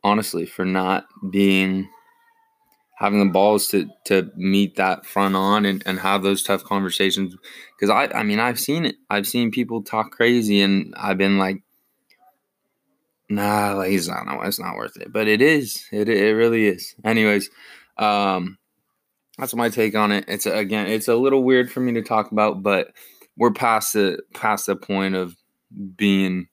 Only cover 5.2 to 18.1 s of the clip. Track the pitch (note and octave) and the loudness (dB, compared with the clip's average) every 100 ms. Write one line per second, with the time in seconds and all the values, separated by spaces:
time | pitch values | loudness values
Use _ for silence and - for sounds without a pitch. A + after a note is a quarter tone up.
5.2 | G2 F#2+ F#2+ G#2 G2+ G2 G2 F#2 F#2+ G2+ | 0 0 2 2 0 -2 -6 -4 0 0
6.2 | G2 G2 - G2 - G2+ F#2+ - G2 G2+ | 0 -2 -2 -4 -2 -4 -2 0 0 0
7.2 | F#2+ F#2 - - - _ G2+ G#2+ C#3 A#2 | -4 -8 -20 -20 -20 _ 0 2 0 -2
8.2 | G#2+ G#2 B2 A#2+ - D#3+ D3+ - _ G#2 | -2 0 -2 -2 -4 -2 -4 -6 _ -4
9.2 | G2 B2 A#2 A2+ A#2 A2+ G2+ A2 A2 - | -2 -2 -2 -2 -4 -6 -4 -4 -4 0
10.2 | A#2 B2 G#2+ G2+ G2 G2 - - G2 F#2+ | 2 4 2 2 4 2 -2 -8 -4 0
11.2 | G2 G2 F#2+ F#2 _ _ _ _ _ _ | 2 2 0 -4 _ _ _ _ _ _
12.2 | _ _ _ _ _ _ _ _ _ _ | _ _ _ _ _ _ _ _ _ _
13.2 | _ G2+ G2+ G#2 G#2 G2 F#2+ G2 E2+ - | _ -4 0 0 0 -2 0 -2 -2 -8
14.2 | - C#2 G2 - F2+ - - - - G#2+ | -8 -6 -6 -6 -8 -8 -10 -12 -8 -2
15.2 | G#2+ A2 C#3+ D3+ A#2+ - - G#2 G#2 G#2+ | 2 4 6 4 0 -10 -8 -4 0 2
16.2 | G#2 A2 A#2 A#2 G#2 F2+ - - A2 A2+ | 2 4 2 4 2 0 -10 -6 0 2
17.2 | G#2+ G#2 G2+ _ - - _ - G#2+ | 2 2 -2 _ -20 -20 _ -2 0